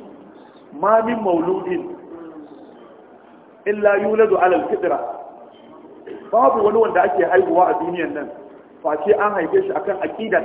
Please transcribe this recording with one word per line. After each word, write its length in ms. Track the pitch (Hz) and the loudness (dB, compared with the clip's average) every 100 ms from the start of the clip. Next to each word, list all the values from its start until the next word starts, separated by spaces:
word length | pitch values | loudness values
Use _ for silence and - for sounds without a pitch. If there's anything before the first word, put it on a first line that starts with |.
| - - - - - - - | -20 -20 -20 -20 -20 -20 -20
"Ma 300 | 143 190 226 | -4 2 2
min 160 | 226 233 | 2 -2
mauludin 760 | 202 170 170 - 180 175 - - - - 165 311 294 - - - - - - - - - - - 202 | 0 0 0 -4 -4 -6 -6 -14 -16 -18 -18 -18 -20 -20 -20 -20 -20 -20 -20 -20 -20 -20 -20 -10 -6
illa 300 | 208 202 202 | 0 2 2
yuladu 380 | 208 214 220 185 | 2 2 4 4
ala 240 | 180 165 | 4 2
al-fitra." 380 | - 208 170 143 - - - - - - - - - - - - - | 0 -2 -2 -2 -4 -12 -16 -20 -20 -20 -20 -20 -20 -20 -18 -18 -2
Babu 320 | 220 269 233 | 2 4 4
wani 140 | 208 220 | 2 4
wanda 240 | 214 180 | 2 2
ake 220 | 190 185 | 0 0
haihuwa 440 | 165 185 170 170 180 | 2 2 2 2 2
a 60 | - | 2
duniyan 300 | 170 175 151 | -4 -4 -6
nan, 160 | 147 139 - - - - - | -6 -10 -14 -20 -20 -20 -8
face 300 | 156 151 - - | -6 -2 0 2
an 140 | 208 | 0
haife 280 | 196 160 190 190 | -2 0 0 0
shi 60 | |
akan 240 | 160 - 190 | -4 -4 -6
aqida 380 | 156 - 220 175 | -6 -8 -2 -2